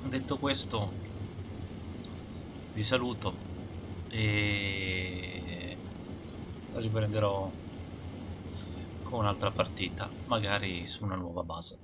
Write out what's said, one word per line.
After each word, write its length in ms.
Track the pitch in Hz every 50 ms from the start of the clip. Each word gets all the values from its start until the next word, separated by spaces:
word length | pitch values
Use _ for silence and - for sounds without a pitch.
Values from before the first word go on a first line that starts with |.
| -
Detto 340 | 139 123 131 135 - 147 131
questo, 540 | 139 139 135 127 - - - 110 101 98 - - - - - - - - - - - - - - - - - - - - - - - - - - - - - - - - - - - - -
vi 100 | 107 107
saluto 500 | - 127 127 123 123 117 104 - 101 90 - - - - - - - - - - - - - - -
e 1300 | - 110 110 107 104 104 104 104 104 101 101 98 98 98 95 92 92 92 92 92 92 92 - 90 90 90 - 85 87 87 - - 90 87 - - - - - - - - - - - - - - - - - - -
riprenderò 800 | - 113 110 107 110 107 104 107 110 107 101 98 98 95 95 92 - - - - - - - - - - - - - - - - - - - - - - - - - - - - - -
con 160 | - 123 120
un'altra 320 | 107 101 101 - - 98
partita, 580 | 95 - - - - - 95 85 80 87 98 95 - - -
magari 640 | 90 123 113 107 101 101 101 98 95 90 85 85 85
su 160 | - - 101
una 120 | 101 95
nuova 280 | 92 90 82 85 90 87
base. 340 | 85 82 82 85 - - -